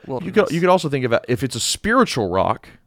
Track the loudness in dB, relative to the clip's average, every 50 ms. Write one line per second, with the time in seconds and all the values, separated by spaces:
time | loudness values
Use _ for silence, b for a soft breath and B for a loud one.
0 | -10 -10 -8 -8 -8 -2 2 2 2 2 2 2 2 4 4 2 2 -2 -2 -2
1 | 0 0 0 0 0 0 -2 -2 -2 -4 -4 -4 -4 -4 -4 -4 -2 2 2 2
2 | 2 2 0 -2 -2 0 0 0 0 0 -2 -4 -8 -20 -20 _ _